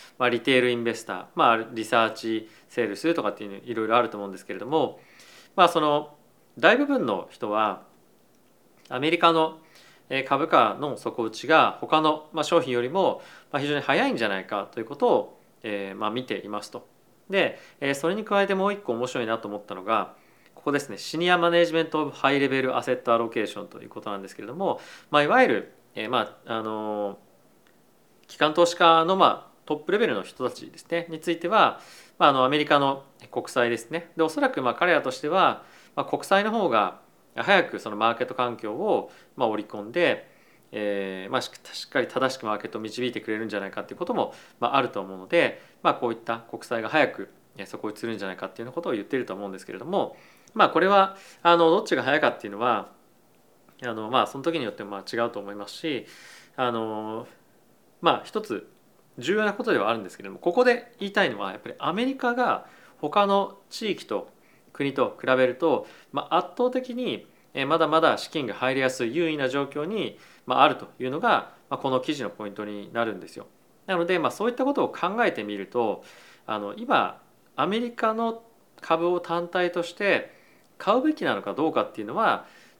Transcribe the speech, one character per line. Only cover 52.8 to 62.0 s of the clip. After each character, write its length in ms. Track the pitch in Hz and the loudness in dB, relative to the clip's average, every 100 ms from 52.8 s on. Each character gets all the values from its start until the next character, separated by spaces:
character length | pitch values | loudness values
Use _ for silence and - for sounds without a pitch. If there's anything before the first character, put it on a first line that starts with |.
| 95 - _ _ _ _ _ _ _ _ | -4 -16 _ _ _ _ _ _ _ _
あ 100 | 127 | -8
の、 160 | 110 107 | -8 -2
ま 120 | 127 | 0
あ、 40 | 107 | 0
そ 100 | 135 | -2
の 60 | |
時 160 | 151 165 | -4 -2
に 60 | |
よ 80 | 117 | -6
っ 20 | |
て 80 | - | -8
も、 80 | 101 | -12
ま 60 | 101 | -12
あ、 20 | |
違 200 | 95 117 | -8 -2
う 100 | 117 | -2
と 80 | 104 | -4
思 140 | 98 | -10
い 20 | |
ま 140 | 104 101 | -12 -12
す 60 | |
し、 320 | - 165 127 - - - - - - | -10 -6 -6 -8 -20 -20 -20 -18 -4
あ 160 | 123 | -2
の、 560 | 117 110 110 110 113 123 - _ _ _ _ _ _ | -2 -4 -6 -8 -10 -12 -20 _ _ _ _ _ _
ま 160 | 170 123 | 0 0
あ、 60 | |
一 160 | - - | -2 -8
つ 300 | - 104 - _ _ _ _ - | -6 -8 -10 _ _ _ _ -10
重 180 | 123 208 | -2 0
要 80 | |
な 100 | 214 | 0
こ 100 | 202 | -2
と 80 | - | 0
で 60 | 147 | 2
は 100 | 101 | 2
あ 40 | |
る 60 | 113 | -2
ん 60 | |
で 60 | 95 | -4
す 60 | - | -14
け 60 | |
れ 60 | 98 | -16
ど 60 | |
も、 40 | 98 | -4
こ 140 | 170 | 0
こ 120 | 175 | 4
で 280 | 254 240 - - | 4 4 -4 -10
言 100 | 202 | -4
い 40 | |
た 120 | 208 | 2
い 60 | 175 | 0
の 80 | 104 | 0
は、 140 | 98 | -8
や 60 | 104 | -8
っ 20 | |
ぱ 100 | - | -12
り 40 | - | -6
ア 140 | 143 | -4
メ 120 | 185 | -2